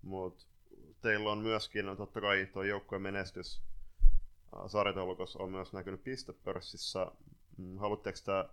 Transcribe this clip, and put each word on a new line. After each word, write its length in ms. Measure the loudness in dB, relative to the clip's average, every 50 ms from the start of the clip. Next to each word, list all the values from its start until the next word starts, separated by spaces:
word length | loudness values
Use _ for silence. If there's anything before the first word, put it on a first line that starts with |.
| -12
Mut 460 | -10 -8 -6 -6 -8 -10 -12 -20 _ -20 -20 _ -20 -20 -20 -20 -20 -20 -6
teillä 300 | 0 0 0 2 0 -2
on 80 | -2 -2
myöskin, 480 | 0 -2 -2 -2 -2 -4 -6 -6 -6
no 100 | -4 -6
totta 240 | -8 -10 -8 -8 -4
kai 280 | 0 2 2 2 0 -2 -6
tuo 100 | -4 -4
joukkueen 400 | -2 -4 -4 -6 -8 -8 -6 -6
menestys, 600 | -4 -4 -4 -6 -6 -8 -12 -10 -6 -4 -4 -4 -4 -6 -6 -8 -12 0 10 12 12 12 12 6 2 -14 -20 -20 -20 -16
ää, 120 | -14 -12 -2
sarjataulukossa 720 | 0 2 2 2 0 -2 -4 -4 -4 -6 -8 -10 -8 -8
on 120 | -8 -8
myös 220 | -6 -8 -10 -10 -10
näkynyt 320 | -10 -10 -10 -10 -10 -8
pistepörssissä. 1000 | -10 -10 -10 -10 -14 -16 -12 -8 -8 -8 -8 -8 -12 -14 -10 -10 -6 -2 -4 -4 -4 -4 -18 -20 -20 -20 -20 -20 _ -16
Mm, 220 | -14 -14 -12 -10 -4
haluatteko 400 | -2 -2 -2 -2 -4 -8 -8 -8 -4
tää 200 | -2 0 0 0 -2